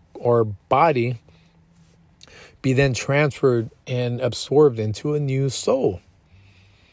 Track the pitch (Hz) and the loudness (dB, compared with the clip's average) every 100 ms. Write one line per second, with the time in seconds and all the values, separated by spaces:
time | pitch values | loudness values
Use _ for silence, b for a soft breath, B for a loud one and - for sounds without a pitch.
0 | _ - 120 120 110 98 - 131 165 131 | _ -6 0 2 2 -4 0 2 4 2
1 | 120 120 _ b b b _ _ _ _ | -2 -4 _ b b b _ _ _ _
2 | _ _ - B B B 135 127 139 120 | _ _ -20 B B B -2 2 2 0
3 | - 139 151 - 139 120 113 - - 123 | -2 0 0 2 2 2 -2 -10 -8 -4
4 | 123 120 127 - - 139 147 113 107 104 | -4 -4 -4 -6 -2 4 4 2 -6 -4
5 | 147 151 139 135 135 - - 262 143 90 | -4 -4 -2 -2 -2 -2 -2 0 0 -4
6 | _ _ _ b b b b b b | _ _ _ b b b b b b